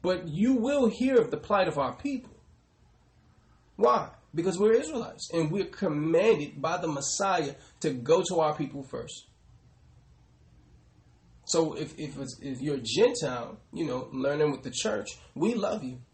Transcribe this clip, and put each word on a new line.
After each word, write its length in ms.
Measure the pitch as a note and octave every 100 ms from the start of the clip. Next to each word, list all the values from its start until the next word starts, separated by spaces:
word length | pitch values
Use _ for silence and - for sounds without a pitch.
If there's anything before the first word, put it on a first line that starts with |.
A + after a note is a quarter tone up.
But 260 | F3 F3+ D#3+
you 280 | D3+ A#3
will 340 | C4 A3+ C#4+ A#3+
hear 320 | - C4 B3+
of 100 | -
the 60 | D#3+
plight 320 | - G#3 F3+
of 100 | D3
our 160 | C3
people. 380 | A#2+ C#4+ C4+ - - _ _ _ _ _ _ _ _ _ _ _ _ _ -
Why? 320 | G#3 G#3 - - _
Because 240 | D3+ F3 F3
we're 140 | G#3
Israelites, 580 | A3+ D4+ C#4+ - - -
and 160 | E3+ D#3
we're 180 | G3 F#3+
commanded 960 | - F#3+ D3 D#3 E3 G#3+ F#3 C#3+ C#3
by 180 | D#3+ F3+
the 100 | E3
Messiah 680 | C#3+ C3+ - G3 F3 C#3+ C3+ - _
to 100 | D#3+
go 280 | C3 A#2 E3 F3+
to 120 | F3+
our 120 | D#3
people 300 | D#3 C#3 C#3
first. 460 | C3+ B2 A#2 - - _ _ - _ _ _ - _ - _ _ - - _ - _ _ _ _ _ -
So 300 | - E3+ D#3+
if, 220 | D3 D3+ -
if, 180 | D3+ C#3
it's, 180 | C3+ -
if 180 | C#3 B2+
you're 180 | D3 C#3
a 40 |
Gentile, 760 | A2+ B2+ A#3+ - C#3+ B2 A#2 - _
you 140 | - D#3+
know, 220 | B2+ B2+
learning 380 | B2+ C3+ D3 D3+
with 140 | C3
the 80 | B2+
church, 360 | - C3 G#2+ - - - -
we 180 | F3+
love 300 | A#3+ F#3 G#3+
you. 160 | C3 B2 -